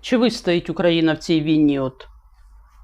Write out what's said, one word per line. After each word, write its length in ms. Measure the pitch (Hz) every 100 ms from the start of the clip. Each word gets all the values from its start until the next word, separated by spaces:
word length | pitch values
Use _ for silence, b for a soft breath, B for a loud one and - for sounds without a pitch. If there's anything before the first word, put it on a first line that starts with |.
Чи 160 | - 247
вистоїть 520 | 233 226 - 175 170
Україна 440 | 160 175 165 160
в 40 | 156
цій 240 | - 165
війні, 380 | 151 156 151 139
от, 280 | 131 - - - _ _ - - - -